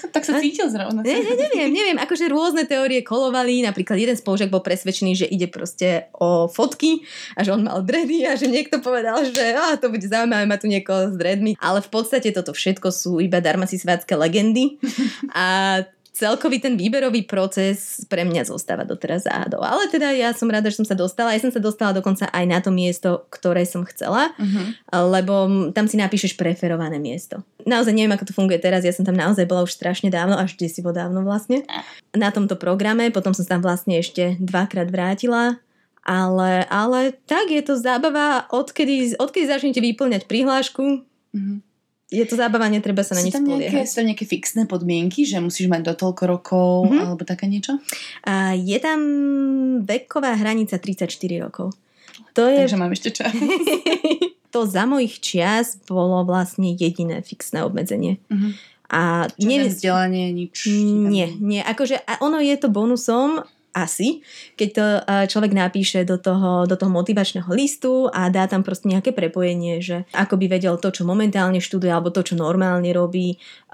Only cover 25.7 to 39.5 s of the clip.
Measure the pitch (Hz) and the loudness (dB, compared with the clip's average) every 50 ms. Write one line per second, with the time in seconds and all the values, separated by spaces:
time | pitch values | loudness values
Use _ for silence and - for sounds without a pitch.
25.7 | 175 214 214 214 - 214 202 190 214 196 - 185 - - 185 165 180 - - 170 | 0 0 0 2 2 2 0 2 0 0 0 0 -2 -2 -2 -2 -2 0 -2 -2
26.7 | 165 165 165 156 160 143 147 123 123 175 - - - 202 - _ _ _ - - | -2 -2 -2 -4 -4 -4 -6 -6 -8 -8 -10 -12 -12 -14 -14 _ _ _ -2 0
27.7 | 247 226 247 220 214 220 220 214 202 196 196 - - - 196 190 180 170 - 185 | 0 2 2 2 4 4 4 2 2 0 -2 -6 -2 0 2 2 2 2 2 2
28.7 | 180 185 180 175 180 - 185 190 180 185 160 180 208 196 180 175 185 180 180 175 | 2 2 2 0 0 0 0 0 2 2 2 2 2 2 2 2 2 0 0 0
29.7 | - - - 175 185 - - 196 180 170 175 190 202 190 190 185 - - 175 165 | -2 -4 -4 -4 -4 0 0 0 0 0 2 2 2 2 0 -2 -2 -4 -6 -6
30.7 | 165 - 175 175 170 175 175 175 180 190 190 196 202 214 214 - 247 277 294 - | -6 -6 -6 -4 -4 -4 -4 -2 -2 -2 -2 -2 -2 -2 -2 0 -2 -2 -2 -4
31.7 | - - - - - - _ _ - 208 208 202 208 214 202 202 196 180 - 180 | -10 -10 -10 -12 -18 -20 _ _ -2 0 0 2 2 2 0 0 -2 -2 -2 -2
32.7 | 180 196 202 214 220 226 233 233 220 202 185 196 185 - 180 - 180 175 180 185 | 0 0 0 0 2 2 2 2 0 0 0 0 0 0 0 0 0 0 2 0
33.7 | 175 180 - 202 180 165 170 - - 180 180 180 180 175 185 180 185 180 190 202 | 0 -2 0 0 0 0 0 -2 -2 -2 0 0 0 -2 -4 -2 0 0 0 0
34.7 | - 185 170 175 185 185 175 185 196 202 - 247 233 233 240 240 240 247 _ _ | -2 -4 -4 -2 -2 -2 -2 -2 -2 -2 -2 0 0 2 2 0 -2 -4 _ _
35.7 | _ _ _ _ _ _ - - 185 185 185 185 185 185 185 185 185 180 180 - | _ _ _ _ _ _ -4 -2 0 0 2 2 2 2 2 2 2 2 0 0
36.7 | - 202 214 240 254 254 262 269 262 - _ - 302 359 427 359 311 294 294 294 | 0 0 0 2 2 2 0 0 -2 -4 _ -2 -2 0 0 0 0 0 0 0
37.7 | 285 247 233 254 254 240 285 320 285 294 294 294 285 247 - - - 302 285 - | -2 0 0 0 0 2 0 0 0 2 2 2 0 0 -2 -2 -2 -2 -2 -4
38.7 | - - 302 262 277 262 254 240 226 - 254 277 - 381 320 269 | -2 -2 0 0 2 0 0 0 0 -2 -2 -2 0 0 0 0